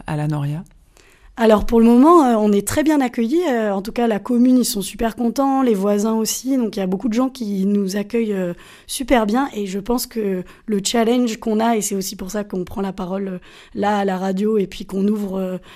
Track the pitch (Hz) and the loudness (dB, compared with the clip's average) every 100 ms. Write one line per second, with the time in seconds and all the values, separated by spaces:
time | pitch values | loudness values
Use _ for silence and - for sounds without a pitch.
0 | - 151 151 151 143 156 196 - _ _ | -8 -4 -2 -4 -4 -6 -10 -20 _ _
1 | _ _ - - 226 208 - 233 226 240 | _ _ -20 0 4 4 4 4 6 8
2 | 294 349 262 226 214 202 202 - 302 302 | 8 8 6 4 4 2 0 0 2 2
3 | 247 247 226 320 349 233 214 196 202 233 | 0 -2 0 0 2 0 0 -2 -4 -2
4 | 233 202 202 240 247 254 226 202 185 - | 0 0 0 2 4 4 2 -4 -8 -4
5 | 226 220 233 233 269 269 254 202 202 202 | -4 -2 -2 0 0 2 2 2 2 0
6 | 220 220 220 - 254 269 226 196 190 196 | 0 0 -2 -4 -2 -2 -2 -4 -4 -2
7 | 254 220 262 262 214 202 190 202 196 202 | -2 -2 -2 -4 -6 -2 0 0 0 -4
8 | 202 233 220 196 180 175 - - - - | -4 -2 -2 -2 -4 -8 -16 -20 -14 -10
9 | 247 254 214 240 277 208 196 196 196 247 | 0 2 2 0 -2 -6 -8 -8 -4 -4
10 | - 226 202 185 180 - - 208 196 233 | -4 -6 -4 -4 -6 -16 -6 -4 -2 0
11 | 226 247 247 220 226 214 226 226 - 196 | 2 2 0 -2 -2 0 2 0 -2 -6
12 | 190 196 190 214 202 185 180 - 196 190 | -6 -10 -8 -8 -6 -8 -8 -6 -6 -6
13 | 180 190 196 180 - - - 220 202 208 | -6 -6 -6 -10 -14 -20 -14 -4 -2 0
14 | 196 185 190 190 214 220 185 - 185 190 | 0 -2 -2 -2 0 0 -2 -6 -8 -2
15 | 202 214 202 190 185 180 - | 0 0 -4 -6 -6 -8 -12